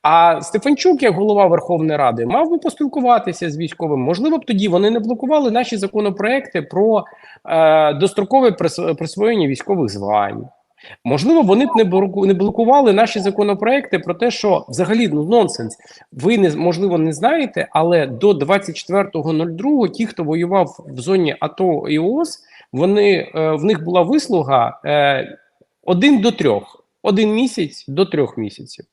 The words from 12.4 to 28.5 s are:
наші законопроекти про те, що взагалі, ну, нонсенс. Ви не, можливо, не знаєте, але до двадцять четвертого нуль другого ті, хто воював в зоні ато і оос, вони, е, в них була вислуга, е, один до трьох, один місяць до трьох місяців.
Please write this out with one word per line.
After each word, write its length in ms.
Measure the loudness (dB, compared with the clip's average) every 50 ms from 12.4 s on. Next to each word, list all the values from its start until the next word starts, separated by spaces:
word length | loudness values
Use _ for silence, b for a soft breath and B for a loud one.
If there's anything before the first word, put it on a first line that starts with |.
| 0 -2 0 0 2 4 4 4 6 4
наші 280 | 4 4 2 0 0 -4
законопроекти 760 | -4 -4 -2 0 0 0 -2 -2 0 0 0 -2 -2 -4 -6 -4
про 160 | -4 -6 -4
те, 160 | -2 -2 -2
що 340 | -2 -2 0 0 0 0 -2 -6
взагалі, 400 | -4 -4 -2 0 0 0 0 0
ну, 160 | 0 -2 -2
нонсенс. 520 | 2 2 2 2 2 -2 -8 -10 -10 -12 b b b b b b b
Ви 260 | -14 -4 0 0 2 4
не, 180 | 2 2 0
можливо, 420 | 0 -2 -2 0 0 -2 -2 0 0
не 140 | 0 -2
знаєте, 560 | -2 -2 0 0 0 0 -2 -4 -4 -6 -8 -2
але 340 | 0 0 2 4 2 2 0
до 280 | 0 -4 0 2 2 2
двадцять 420 | 2 0 0 0 0 0 -6 -12
четвертого 560 | -12 -8 -2 -2 -2 -2 -2 -6 -6 -4 -2
нуль 180 | -2 -2 -4 -4
другого 380 | -6 -4 -2 0 0 2 0 -2
ті, 180 | -2 -4 -6
хто 180 | -6 -6 -8 -4
воював 600 | -4 -2 -2 -2 0 0 0 0 -2 -4 -18 -20 -16
в 120 | -16 -10
зоні 360 | -4 -2 0 0 0 0 -2 -4
ато 480 | -8 -8 -4 -2 -2 0 0 -2 -2 -2
і 100 | -2 -2
оос, 400 | 0 -2 -2 -2 -4 -4 -6 -18 b b b b b b
вони, 600 | -4 -2 0 2 2 2 4 2 2 0 -2 -6 -4
е, 160 | -2 -2 -2
в 140 | -2 0 0
них 200 | 0 0 0 -2
була 180 | 0 2 2
вислуга, 760 | 2 2 0 -2 0 0 -2 -2 0 2 2 2 2 0 -4 -8 -4
е, 540 | -2 0 2 2 2 0 -2 -4 -8 -12 _ _ _ _ _ _ _ _ _
один 380 | _ -2 0 2 4 4 4 4
до 100 | 2 0
трьох, 540 | -2 0 0 0 0 0 -4 -10 -20 _ _ _ _ _
один 320 | -2 0 2 2 2 2 2
місяць 500 | 0 -2 -2 -2 -6 -6 -6 -8 -16 -14 -8
до 180 | -2 -2 -2
трьох 320 | 0 0 -2 -2 -2 -4 -8
місяців. 460 | -8 -8